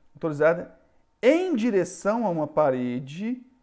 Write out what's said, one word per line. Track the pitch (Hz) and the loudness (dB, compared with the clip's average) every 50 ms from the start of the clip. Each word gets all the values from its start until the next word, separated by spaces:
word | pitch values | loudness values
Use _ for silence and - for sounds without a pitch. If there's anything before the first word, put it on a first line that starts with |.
| _ _ - | _ _ -12
Autorizada | - - 160 151 143 151 160 175 175 - - - _ _ _ _ _ _ _ _ _ | -8 -6 -6 0 2 2 2 2 2 -4 -10 -16 _ _ _ _ _ _ _ _ _
em | - 240 311 349 370 370 311 | 4 4 4 4 2 0 0
direção | 214 220 247 202 190 170 - - - - 196 220 247 226 | 0 0 0 2 0 0 -2 -4 -4 -2 -2 -2 0 -2
a | 196 | -2
uma | 170 160 151 | -2 -2 -4
parede | 147 - 156 151 139 131 127 123 123 123 127 135 135 147 175 208 233 254 247 - - _ _ | -2 0 2 2 2 2 0 -2 -4 -4 -6 -8 -10 -10 -10 -8 -8 -8 -8 -12 -18 _ _